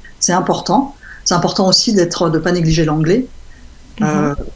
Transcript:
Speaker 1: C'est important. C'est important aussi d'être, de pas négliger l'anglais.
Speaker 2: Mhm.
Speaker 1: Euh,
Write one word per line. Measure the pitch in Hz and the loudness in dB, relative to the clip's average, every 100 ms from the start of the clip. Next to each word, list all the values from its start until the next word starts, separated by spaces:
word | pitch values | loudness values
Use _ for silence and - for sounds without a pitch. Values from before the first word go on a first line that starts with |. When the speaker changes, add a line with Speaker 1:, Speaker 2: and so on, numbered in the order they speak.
| - - | -14 -6
Speaker 1:
C'est | - | 0
important. | 180 190 170 - 180 269 - - - | 0 0 -2 2 0 0 -6 -20 -10
C'est | - | -2
important | 175 170 - 190 | 0 0 0 2
aussi | 185 - | 2 2
d'être, | 202 170 - 170 | 2 2 0 0
de | 156 | 0
pas | 170 | 0
négliger | 180 160 160 | 0 2 2
l'anglais. | 156 156 156 220 254 - - - - - - - | 2 2 2 2 0 -8 -20 -20 -20 -20 -18 -4
Speaker 2:
Mhm. | 156 | 0
Speaker 1:
Euh, | 151 147 143 - | 2 0 -2 -8